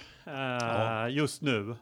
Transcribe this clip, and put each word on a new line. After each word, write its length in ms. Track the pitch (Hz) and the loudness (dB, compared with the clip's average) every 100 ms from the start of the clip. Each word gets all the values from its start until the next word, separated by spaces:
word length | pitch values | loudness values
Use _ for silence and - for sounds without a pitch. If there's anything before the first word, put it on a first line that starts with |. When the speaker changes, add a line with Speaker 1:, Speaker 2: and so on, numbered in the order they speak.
| - - - | -18 -20 -12
Speaker 1:
eh, 60 | |
Speaker 2:
Ja. 720 | 139 135 123 117 117 113 110 120 | -6 -2 0 2 2 2 2 0
Speaker 1:
just 340 | 139 147 - | 2 0 0
nu. 340 | 147 117 101 113 | 0 2 0 -8